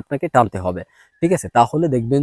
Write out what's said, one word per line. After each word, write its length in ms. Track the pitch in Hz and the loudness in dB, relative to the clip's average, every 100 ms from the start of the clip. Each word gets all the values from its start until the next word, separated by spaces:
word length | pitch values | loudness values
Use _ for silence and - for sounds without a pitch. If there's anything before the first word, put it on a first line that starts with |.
আপনাকে 240 | - 139 170 | -4 -6 0
টানতে 240 | 127 110 98 | 2 2 -2
হবে, 180 | 92 90 - _ _ _ | -6 -6 -10 _ _ _
ঠিক 100 | 170 185 | -2 -2
আছে? 100 | 151 120 | 0 2
তাহলে 300 | 117 156 170 | 2 2 0
দেখবেন 280 | 127 117 139 | 0 0 0